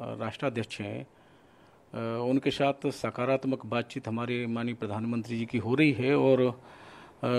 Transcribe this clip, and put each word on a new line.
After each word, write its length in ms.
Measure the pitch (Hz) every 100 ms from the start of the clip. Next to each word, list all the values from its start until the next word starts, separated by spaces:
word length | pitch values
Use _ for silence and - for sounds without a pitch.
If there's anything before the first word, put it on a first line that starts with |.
| 117 113
राष्ट्राध्यक्ष 600 | 113 - 135 113 107 -
हैं, 220 | 101 117
अ, 1200 | 135 - - - - - - - _ 117 113 117 120
उनके 200 | 135 143
साथ 360 | - 143 139 143
सकारात्मक 800 | - 113 113 123 135 135 131 110
बातचीत 420 | 120 113 135 117
हमारे 380 | 113 120 120 117
माननीय 280 | 117 120
प्रधानमंत्री 640 | 120 104 104 113 117 113 117
जी 60 |
की 140 | 113 120
हो 160 | 113
रही 180 | 135 156
है 240 | 135 127 143
और, 300 | 135 131 127
अ, 60 | 120 - - - - - - 123